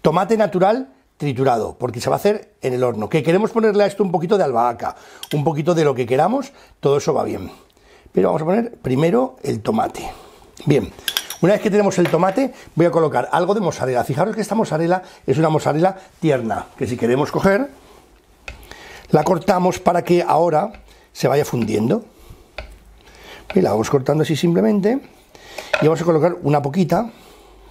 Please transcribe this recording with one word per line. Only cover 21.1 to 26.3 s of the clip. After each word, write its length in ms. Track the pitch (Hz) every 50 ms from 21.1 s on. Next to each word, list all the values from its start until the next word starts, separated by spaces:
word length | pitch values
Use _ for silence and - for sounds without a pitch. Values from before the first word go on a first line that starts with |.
se 160 | _ - -
vaya 160 | 131 131 147 147
fundiendo. 600 | - - 120 113 104 107 104 110 127 151 165 - - _ - - - - - - _ _ - - - - - - - - - _ - - - - - - - - - -
Y 60 | 95
la 80 | 92 -
vamos 180 | 101 110 110
cortando 360 | - - 135 131 143 143 151 156
así 120 | - 160
simplemente. 640 | 135 - 170 170 185 202 220 214 202 190 208 254 277 - - - _ _ _ _ - - - - - - - - -
Y 60 | 151
vamos 160 | 151 160 151
a 40 | 165
colocar 320 | 175 165 151 143 180